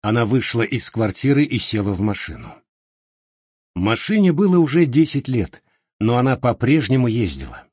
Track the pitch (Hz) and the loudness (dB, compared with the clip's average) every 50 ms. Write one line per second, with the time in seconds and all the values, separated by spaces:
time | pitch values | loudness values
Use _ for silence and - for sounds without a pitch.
0 | - 107 107 117 117 104 120 135 110 - - 117 117 - - 120 - - - 113 | -2 0 0 0 0 2 0 0 0 0 -2 -2 -2 -2 -4 -6 -6 -6 -4 -2
1 | 110 101 95 - - 131 143 139 147 143 - 113 - - - 107 98 101 101 90 | -2 -2 -4 -2 0 0 2 2 2 0 -2 -2 -2 -2 -2 0 -2 -2 -2 -2
2 | 101 107 101 - - - 69 57 58 - - - _ _ _ _ _ _ _ _ | -2 -2 -2 -4 -8 -12 -12 -14 -16 -18 -20 -20 _ _ _ _ _ _ _ _
3 | _ _ _ _ _ _ _ _ _ _ _ _ _ _ _ 90 92 104 113 117 | _ _ _ _ _ _ _ _ _ _ _ _ _ _ _ -2 0 0 0 -2
4 | - - 214 214 202 185 165 147 208 196 180 180 165 143 131 170 175 143 117 147 | -2 -2 2 2 4 2 4 2 2 4 4 4 2 2 4 2 2 2 4 2
5 | 165 151 - 139 - - 127 117 98 - - - _ _ _ _ _ _ _ _ | 2 2 0 -6 -4 -2 -2 -2 -2 -4 -8 -20 _ _ _ _ _ _ _ _
6 | 104 113 120 123 127 131 131 127 131 123 113 - - 120 147 160 127 - 131 131 | 0 2 2 2 2 2 0 0 0 -2 0 0 0 2 2 2 2 2 0 2
7 | 127 120 107 120 113 87 69 67 67 64 - - - _ | 2 0 0 0 -2 -2 -4 -6 -10 -12 -14 -18 -20 _